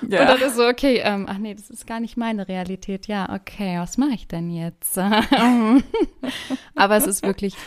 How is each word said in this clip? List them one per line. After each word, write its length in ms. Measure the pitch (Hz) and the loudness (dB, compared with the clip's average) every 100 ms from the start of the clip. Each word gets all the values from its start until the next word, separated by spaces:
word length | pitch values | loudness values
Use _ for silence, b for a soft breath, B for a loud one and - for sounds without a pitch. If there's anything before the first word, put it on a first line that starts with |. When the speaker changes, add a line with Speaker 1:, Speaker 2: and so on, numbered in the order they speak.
Speaker 1:
und 100 | - | -2
Speaker 2:
Ja. 140 | 180 - | 4 6
Speaker 1:
dann 160 | 254 | 6
ist 140 | 269 240 | 2 2
so, 80 | 240 | 2
„Okay, 340 | 247 277 226 | 2 2 2
ähm, 240 | 214 202 190 | 2 -2 -4
ach 80 | 196 | -8
nee, 160 | 214 | -8
das 160 | 208 - | -12 -16
ist 180 | 233 - | -18 -12
gar 140 | 226 | -10
nicht 160 | 233 - | -8 -6
meine 300 | 226 214 190 | -4 -4 -6
Realität. 580 | 185 180 190 - 190 - | -6 -6 -8 -8 -10 -6
Ja, 260 | 208 185 | -6 -4
okay, 460 | 196 - - 196 175 | -8 -10 -8 -4 -4
was 180 | 175 - | -2 0
mache 160 | 285 226 | 0 -2
ich 120 | - | -6
denn 220 | 165 170 | -8 -6
jetzt?“ 480 | 170 170 - - 196 | -6 -8 -8 -6 -2
<laughs> 1800 | 190 220 226 247 240 240 220 262 - 453 339 - 262 - - 262 - 202 | 2 2 2 4 4 4 6 4 4 0 -2 -4 -10 -8 -8 -8 -6 0
Aber 220 | 196 214 | 4 4
es 100 | 196 | 2
ist 160 | 196 | 0
wirklich 320 | 196 190 202 B | -2 -2 -6 B